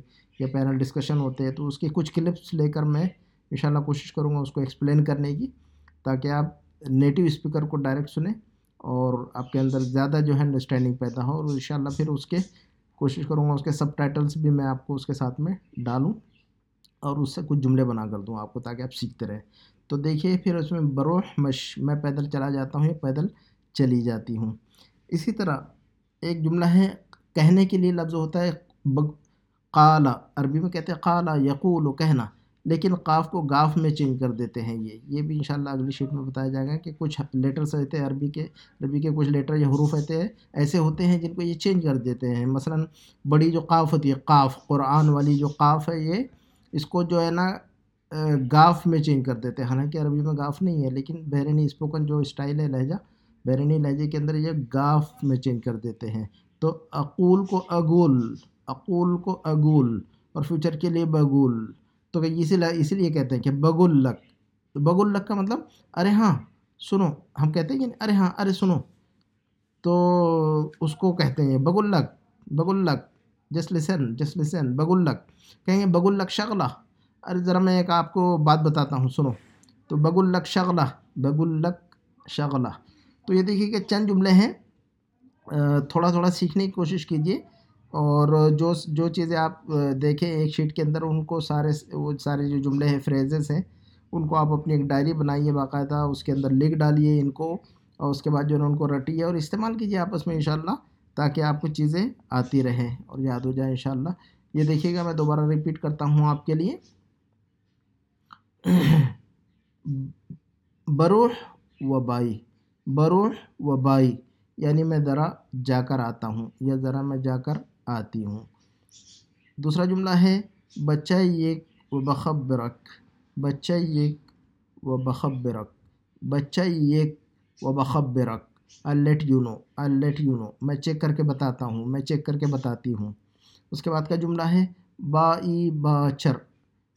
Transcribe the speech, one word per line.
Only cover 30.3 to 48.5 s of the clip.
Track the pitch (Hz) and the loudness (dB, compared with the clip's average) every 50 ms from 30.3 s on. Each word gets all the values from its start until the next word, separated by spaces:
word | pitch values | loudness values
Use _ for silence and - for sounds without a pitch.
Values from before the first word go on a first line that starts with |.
| _ | _
عربی | 143 139 135 147 156 | -4 -4 -2 -2 -2
میں | 175 175 | -2 -2
کہتے | 175 165 160 - | -4 -6 -6 -6
ہیں | 170 156 | -6 -2
قال | - 180 170 175 175 165 156 147 135 | 0 0 2 2 2 0 2 2 2
یقول، | 139 147 143 - 185 175 160 151 139 131 | 2 0 0 0 0 2 2 0 0 0
کہنا، | - 160 160 147 123 113 104 - _ _ _ _ _ - | 0 2 2 2 2 0 -4 -8 _ _ _ _ _ -4
لیکن | - 165 165 160 190 180 | -2 0 0 0 0 0
قاف | 175 - 160 156 160 165 160 | 0 0 0 0 0 0 -2
کو | - 180 | -4 -6
گاف | 156 135 143 143 151 156 151 175 | -2 0 2 4 4 4 2 2
میں | 160 156 | 2 0
چینج | 151 151 147 135 127 131 | 0 0 0 0 0 0
کر | 131 123 | -2 -4
دیتے | 117 113 120 113 - 120 | -4 -4 -6 -6 -6 -6
ہیں | 113 117 117 | -6 -6 -6
یہ، | 113 110 110 107 110 131 143 | -6 -8 -10 -12 -14 -12 -8
یہ | 143 147 | -6 -6
بھی | 151 151 156 151 | -4 -4 -4 -4
انشاءاللہ | 147 147 147 143 143 139 | -4 -4 -4 -4 -6 -6
اگلی | 139 131 131 139 | -6 -4 -4 -4
شیٹ | 131 - 139 135 147 | -4 -6 -6 -6 -6
میں | 143 131 | -6 -8
بتایا | 131 131 135 135 135 | -8 -6 -6 -4 -4
جائے | 135 135 135 139 | -4 -4 -4 -4
گا | 151 160 | -6 -6
کہ | 170 165 151 - | -8 -10 -10 -8
کچھ | 165 151 151 - 135 - - | -8 -6 -6 -6 -8 -6 -2
لیٹرز | 131 131 135 135 156 151 147 156 | -2 0 0 0 -2 -2 -2 -2
رہتے | 151 139 135 - 151 | -4 -4 -4 -4 -4
ہیں | 139 | -4
عربی | 135 135 139 147 143 | -4 -4 -4 -4 -6
کے، | 143 156 156 - - - - _ _ - | -6 -6 -10 -10 -12 -18 -20 _ _ -8
عربی | 139 139 143 147 | -6 -4 -2 -2
کے | 147 160 151 | 0 0 0
کچھ | 151 147 143 | 0 0 0
لیٹر | 147 143 139 156 156 | 0 0 0 0 0
یا | 151 147 139 | 2 2 2
حروف | 135 143 151 147 160 | 2 2 2 2 0
رہتے | 151 147 - 160 160 | -2 -2 -2 -4 -4
ہیں، | 180 220 - _ _ _ - | -4 -4 -8 _ _ _ -4
ایسے | 143 147 143 - 175 | -2 0 0 2 2
ہوتے | 156 156 156 156 180 | 2 2 0 2 2
ہیں | 180 180 170 | 2 2 2
جن | 165 165 170 | 0 -4 -6
کو | - | -4
یہ | 175 170 170 | -4 -4 -4
چینج | 156 - 202 190 180 160 | -2 0 0 2 2 2
کر | 151 135 127 | 0 0 0
دیتے | 117 127 123 120 127 123 120 | -2 -4 -4 -4 -2 -2 -2
ہیں۔ | 120 120 | -2 0
مثلاً | 131 131 135 131 156 160 156 160 - _ _ - - _ _ - | -2 -2 -2 -2 -4 -2 -4 -4 -4 _ _ -20 -20 _ _ -2
بڑی | 143 147 156 160 165 | 2 4 4 4 4
جو | 165 165 | 2 0
قاف | 156 - 170 165 160 151 156 | 0 2 2 4 4 4 2
ہوتی | 151 135 139 | 2 2 2
ہے، | 135 131 - | 0 0 2
قاف، | - 151 143 135 127 131 - - - | 4 6 6 6 4 0 -4 -4 -2
قرآن | 147 139 139 131 143 156 156 151 | 0 0 2 2 4 4 4 4
والی | 147 143 143 147 143 143 | 4 4 2 2 2 2
جو | 147 143 | 0 -2
قاف | - - 147 147 156 160 151 - | 0 2 4 4 4 2 0 -4
ہے | 170 160 | -4 -4
یہ | 156 156 170 214 269 262 - _ _ _ _ _ _ _ | -2 -2 -2 -2 -4 -6 -10 _ _ _ _ _ _ _
اس | - 147 151 | -6 -6 -6
کو | - - 175 175 | -2 -2 -2 0
جو | 165 175 170 | 0 2 2
ہے | 165 170 | 2 2
نا، | 165 175 185 185 196 - - _ _ _ _ _ _ _ _ - | 2 0 0 0 -2 -4 -10 _ _ _ _ _ _ _ _ -12
آ، | 151 156 156 156 151 135 131 120 | -6 -2 0 0 2 0 0 4